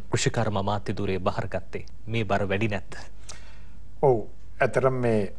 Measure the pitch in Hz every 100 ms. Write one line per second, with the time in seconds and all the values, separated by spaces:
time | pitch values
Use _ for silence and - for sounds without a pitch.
0 | - 117 - 120 110 101 101 104 - 101
1 | 98 95 92 - 104 92 - - - -
2 | - 113 101 101 98 95 110 95 - -
3 | - - - - - - - - - -
4 | 143 117 101 - - - 131 131 131 127
5 | 120 110 95